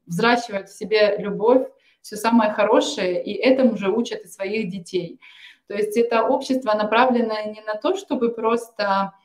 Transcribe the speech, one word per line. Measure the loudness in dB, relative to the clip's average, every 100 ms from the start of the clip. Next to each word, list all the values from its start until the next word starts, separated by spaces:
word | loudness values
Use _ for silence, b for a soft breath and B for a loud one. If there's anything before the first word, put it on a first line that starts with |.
| -8
взращивают | 0 2 2 -2 -8 -10
в | -12
себе | 0 2 2 2
любовь, | -4 0 4 4 2 _ _ _
всё | -16 -4
самое | 2 4 4
хорошее, | 2 2 4 2 -2 -2 -4
и | -6
этому | 0 2 4 2 2
же | -2
учат | -2 -4 -8
и | -12
своих | -10 -6 -4 -4
детей. | -8 -6 -6 -6 -14 B B B B -10
То | -4
есть | 0 0
это | 2 2 2
общество, | 0 0 -2 0
направленное | -2 2 4 4 2 0 -2 -6
не | -10 -8
на | -4
то, | -2 -4
чтобы | -4 -2 -2
просто | 0 -2 -2 -4 -6 -2 0 -2 _